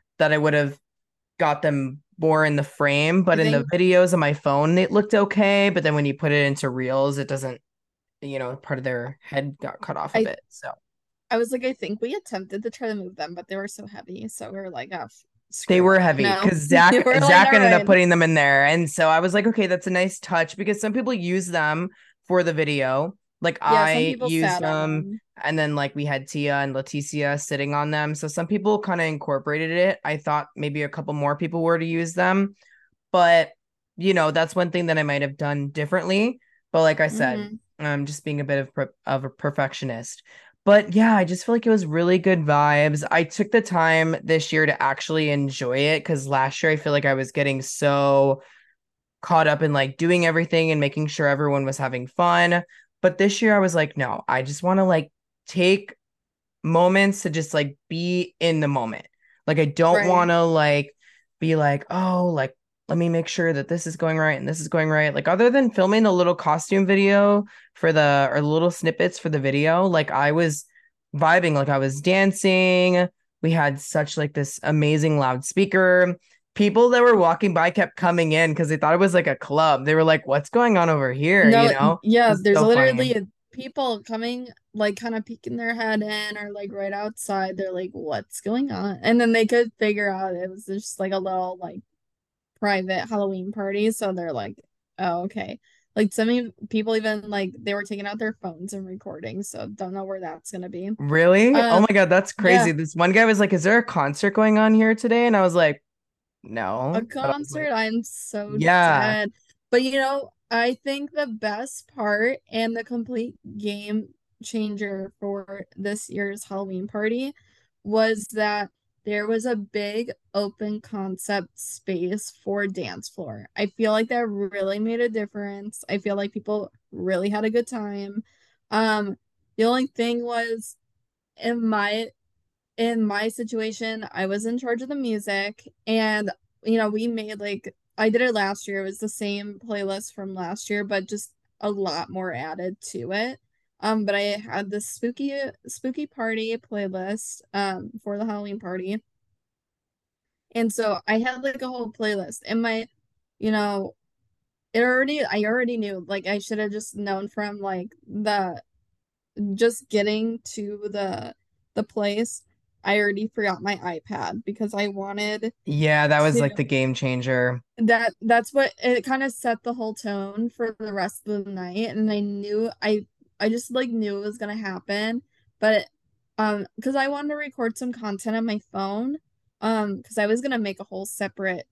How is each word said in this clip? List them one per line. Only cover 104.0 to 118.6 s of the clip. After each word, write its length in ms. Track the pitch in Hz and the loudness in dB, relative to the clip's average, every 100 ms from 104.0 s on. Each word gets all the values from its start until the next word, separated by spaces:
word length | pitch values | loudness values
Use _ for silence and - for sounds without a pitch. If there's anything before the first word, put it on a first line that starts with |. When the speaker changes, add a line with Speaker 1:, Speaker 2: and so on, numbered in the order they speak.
| 139 147 202 | 0 0 0
Speaker 1:
going 260 | 202 220 214 | 4 4 6
on 160 | 220 | 6
here 220 | 220 220 220 | 6 4 2
today?" 320 | 233 233 240 | 2 2 4
And 80 | 208 | 4
I 60 | |
was 120 | 185 | 4
like, 300 | 175 156 143 _ _ _ _ _ _ | 4 2 2 _ _ _ _ _ _
"No." 500 | - 113 95 113 131 | -12 -6 -4 -4 -2
Speaker 2:
A 120 | 196 233 277 | -4 -4 -4
Speaker 1:
But 100 | 269 | -4
I 20 | 277 | -4
was 120 | 294 | -6
like, 160 | 302 302 | -8 -4
Speaker 2:
concert? 40 | |
I'm 320 | 226 220 226 | -2 -2 -4
so 560 | 220 - - 214 208 139 | -6 -12 -12 -10 -8 -2
Speaker 1:
Yeah. 160 | 160 180 | 2 4
Speaker 2:
dead. 500 | 170 147 214 214 208 - _ _ _ | 6 4 2 0 -4 -8 _ _ _
But, 100 | 247 | 0
you 160 | 262 269 | 0 0
know, 320 | 262 277 269 _ _ | -2 -2 -8 _ _
I 260 | 233 240 240 | -2 -2 -2
think 360 | 277 277 285 | -6 -8 -6
the 160 | 294 285 | -6 -6
best 600 | 214 214 208 269 - - | -6 -6 -6 -10 -14 -16
part 460 | - 208 208 233 269 _ | -6 -2 0 0 -4 _
and 260 | 220 226 226 | -4 -4 -4
the 80 | |
complete 520 | 226 240 233 247 240 - - 208 | -6 -8 -6 -6 -8 -10 -18 -10
game 560 | 208 202 208 214 - _ _ _ | -8 -8 -6 -6 -6 _ _ _
changer 680 | 220 226 214 208 208 190 196 - | -10 -6 -6 -6 -6 -8 -10 -10
for 460 | 202 202 190 196 190 - | -10 -8 -10 -16 -16 -10
this 340 | 202 208 - | -8 -8 -8
year's 360 | 202 202 208 - | -6 -6 -8 -10
Halloween 420 | 196 196 185 208 | -8 -6 -8 -8
party 460 | 214 214 240 269 - _ _ _ _ | -4 -2 -2 -6 -10 _ _ _ _
was 420 | 202 220 220 214 208 | -2 2 2 0 -6
that 380 | 214 208 208 | -4 -2 -2